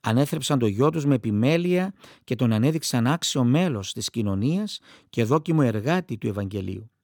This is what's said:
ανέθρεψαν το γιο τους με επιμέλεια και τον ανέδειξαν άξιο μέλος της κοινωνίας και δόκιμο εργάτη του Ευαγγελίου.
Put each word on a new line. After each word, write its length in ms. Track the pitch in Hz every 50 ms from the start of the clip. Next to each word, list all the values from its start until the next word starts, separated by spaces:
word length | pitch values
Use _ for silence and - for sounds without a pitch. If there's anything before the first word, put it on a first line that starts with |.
ανέθρεψαν 580 | - 110 113 123 143 - 165 160 131 - 151 131
το 80 | 117
γιο 220 | 107 98 104 135 156
τους 160 | 160 165 139
με 100 | 143 139
επιμέλεια 760 | 117 110 113 104 104 113 139 160 170 175 180 180 180 185 190 - _ - - - _ _
και 120 | - 123
τον 160 | 110 131 117
ανέδειξαν 560 | 110 107 117 147 160 160 - - - 123 113
άξιο 360 | 127 160 170 - - - 143 123
μέλος 500 | 120 127 160 185 190 131 104 92 - -
της 160 | 113 104 -
κοινωνίας 720 | - 117 107 101 98 98 107 139 165 196 214 202 - - _ - - - _ _
και 140 | - 117 113
δόκιμο 380 | 107 139 160 156 - 165 156 139
εργάτη 540 | 120 107 107 101 139 175 185 175 - 117
του 100 | 107 -
Ευαγγελίου. 640 | 113 98 101 101 95 95 101 95 95 95 101 107 117 _ _